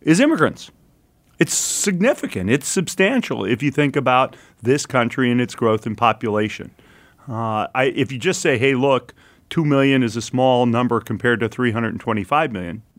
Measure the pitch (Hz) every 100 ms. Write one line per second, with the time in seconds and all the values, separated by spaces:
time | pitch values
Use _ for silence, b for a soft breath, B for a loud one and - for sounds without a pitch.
0 | - 170 294 262 127 - - _ _ _
1 | _ _ _ - 151 - - - 208 180
2 | 233 - 277 104 92 139 - 190 170 -
3 | 190 - - 117 98 110 143 147 147 143
4 | 127 127 131 B B _ 117 143 - 131
5 | 117 - 123 120 123 - 113 110 117 104
6 | 117 110 117 107 107 - - - b b
7 | b b - 110 113 107 - 127 135 -
8 | 131 131 165 180 170 120 139 127 139 127
9 | - b b b _ 170 151 139 139 135
10 | 117 113 - 127 131 123 123 117 123 117
11 | - 107 127 113 110 - 123 110 113 -
12 | 120 107 95 147 156 98 87 110 -